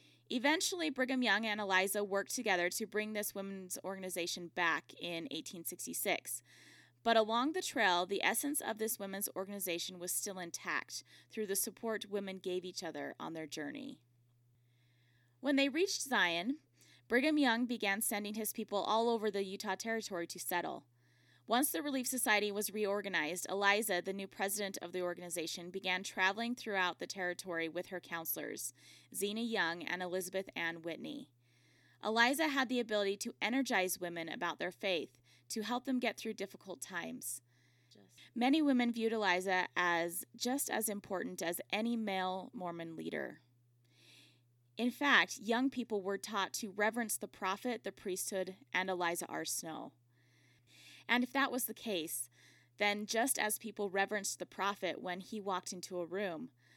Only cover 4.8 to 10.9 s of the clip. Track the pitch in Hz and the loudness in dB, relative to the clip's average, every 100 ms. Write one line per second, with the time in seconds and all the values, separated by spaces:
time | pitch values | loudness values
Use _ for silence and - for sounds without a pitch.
4.8 | - - 170 170 165 160 - 180 165 175 | -2 -10 -6 -4 -4 -6 -8 -10 -10 -8
5.8 | - 165 208 170 - - - - - - | -6 -4 0 -2 -2 -10 -12 -20 -20 -20
6.8 | - _ 233 226 214 233 269 339 - 285 | -20 _ 4 4 6 2 2 0 -2 2
7.8 | 202 175 180 202 170 233 285 294 - 214 | 4 4 2 2 2 2 0 -2 -2 -2
8.8 | 220 - 196 196 196 - 196 202 185 170 | -2 -4 -6 -4 -4 -4 -6 -4 -2 -2
9.8 | - 180 180 - - 185 170 - 180 151 | -4 -6 -4 -4 -4 -6 -8 -6 -4 -4
10.8 | - | -4